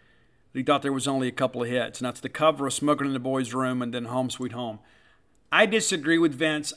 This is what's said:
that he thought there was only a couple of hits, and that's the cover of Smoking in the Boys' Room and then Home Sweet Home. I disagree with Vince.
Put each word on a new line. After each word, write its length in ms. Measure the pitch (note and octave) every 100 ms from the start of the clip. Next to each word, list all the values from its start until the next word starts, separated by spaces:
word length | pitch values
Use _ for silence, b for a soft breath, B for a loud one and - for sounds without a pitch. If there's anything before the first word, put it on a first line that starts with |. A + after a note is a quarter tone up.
| b b b b b
that 60 | C3
he 40 |
thought 200 | C3 C#3+
there 100 | C#3
was 140 | C3+ B2
only 200 | C3+ B2+
a 40 |
couple 320 | A#2+ C3 B2
of 40 | A#2+
hits, 320 | B2 A2+ -
and 80 | B2+
that's 120 | A#2+
the 100 | C3
cover 380 | - D#3 D3 C#3
of 60 |
Smoking 340 | C3 D3 D3 C#3+
in 60 |
the 60 | C3+
Boys' 340 | B2+ C3 B2
Room 280 | B2+ C3 B2+
and 120 | A#2+
then 120 | B2 A#2
Home 240 | B2+ B2+
Sweet 240 | - B2+
Home. 260 | A#2 A#2+ G#2+ b b b b b b _
I 140 | D#3 G#3+
disagree 500 | A3 G#3+ F#3 D3 E3
with 160 | E3
Vince. 400 | C3 D#3 D3+ D3